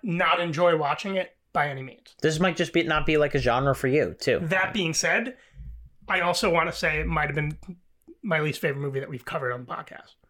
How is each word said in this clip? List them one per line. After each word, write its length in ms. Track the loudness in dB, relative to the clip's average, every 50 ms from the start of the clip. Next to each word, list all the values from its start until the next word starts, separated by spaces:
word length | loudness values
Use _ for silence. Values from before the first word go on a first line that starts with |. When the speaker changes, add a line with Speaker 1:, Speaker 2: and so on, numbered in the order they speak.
| -6
Speaker 1:
not 360 | -4 0 2 2 2 2 2
enjoy 380 | 0 -2 0 2 4 4 4
watching 380 | 4 2 0 -2 -2 -4 -4 -4
it 200 | -4 -4 -6 _ _ _ _ -2
by 160 | 0 0 0
any 120 | -4 -8
means. 340 | -10 -12 -14 -18 _ -20 -6 _
Speaker 2:
This 180 | 0 0 2 2
might 160 | 2 0 2
just 160 | 0 -2 0 2
be, 100 | 0 2
not 220 | 2 2 2 2
be, 120 | 2 4
like, 160 | 4 4 4 2
a 40 | 2
genre 340 | 2 2 2 4 4 2 2
for 120 | 2 2
you, 280 | 2 4 4 2 2 -2 -2
too. 200 | 0 2 2 2 2
Speaker 1:
That 300 | 0 0 0 0 0 0
being 200 | 0 -2 0 0
said, 440 | 0 0 2 0 0 -2 -4 -8 -14 _ _ -20 -18 -16 -16 -16 -16 -18 -20 -20 -12 -6
I 140 | -2 -2 0
also 300 | 2 0 0 2 2 2
wanna 200 | 2 2 2 0
say 280 | -2 -2 -2 0 0 0
it 80 | -2
might 200 | -2 0 0 -2
have 80 | -2 -2
been 220 | -2 -2 -4 -6 -8 -14 -16 -18 -18 _ _ _ _ _ -20 -18 _ -4
my 160 | -2 0 0
least 200 | 0 -2 -2 -2
favorite 200 | -2 -2 -2 -4
movie 180 | -4 -4 -4 -6
that 100 | -6 -6
we've 160 | -10 -12 -8
covered 260 | -8 -6 -4 -4 -4 -4
on 120 | -6 -8
the 60 | -10
podcast. 440 | -10 -12 -12 -14 -18 -20 -20 -20 _ _ _